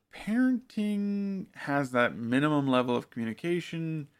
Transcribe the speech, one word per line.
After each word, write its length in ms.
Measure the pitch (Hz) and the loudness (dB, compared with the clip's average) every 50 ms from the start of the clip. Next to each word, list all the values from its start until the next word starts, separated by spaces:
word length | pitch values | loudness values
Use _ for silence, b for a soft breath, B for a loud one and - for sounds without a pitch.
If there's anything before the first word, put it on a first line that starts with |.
| _ _ - | _ _ -20
parenting 1300 | - - - 214 240 254 254 254 240 254 - - - 208 208 208 202 202 202 202 202 202 196 196 190 185 - - | -12 -6 -2 2 4 4 4 2 2 -2 -4 -4 -2 -2 0 0 0 0 -2 -2 -2 -2 -2 -4 -6 -8 -10 -14
has 380 | - - - 139 143 143 127 127 | -10 -4 -2 0 0 0 2 2
that 240 | 123 120 110 69 | 2 2 2 0
minimum 500 | 87 117 117 123 131 147 151 151 147 139 | -2 -2 0 2 2 4 4 2 2 2
level 300 | 135 127 127 123 123 123 | 4 4 2 4 2 0
of 120 | 117 - - | -2 -2 -4
communication, 1000 | - 123 117 113 110 - - 170 175 175 165 - - 165 165 160 160 156 143 139 _ _ | -6 -6 -6 -4 -6 -4 -4 -2 -2 -2 -4 -6 -6 -6 -6 -4 -6 -6 -8 -10 _ _